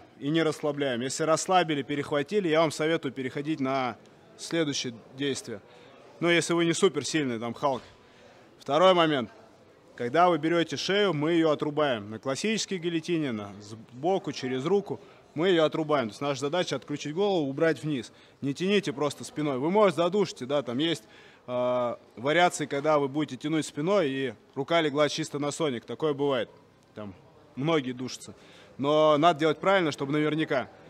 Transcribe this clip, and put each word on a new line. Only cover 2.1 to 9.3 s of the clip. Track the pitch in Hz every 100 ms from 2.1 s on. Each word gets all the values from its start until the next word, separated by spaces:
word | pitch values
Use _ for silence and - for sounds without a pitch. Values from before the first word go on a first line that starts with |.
| 147 143 208 170
я | 156
вам | 160
советую | - 156 165 135
переходить | 123 127 147 147 151
на | 131 135 123 104 - - - -
следующее | - 165 151 135 131 113 - 131
действие. | 143 127 - 104 - - - - - -
Но | 170
если | 170 151
вы | 170
не | 170
суперсильный, | 156 190 143 120 156 135 113
там, | 117
Халк. | 113 143 123 - - - - - - - -
Второй | - 147 185
момент. | 180 160 143 110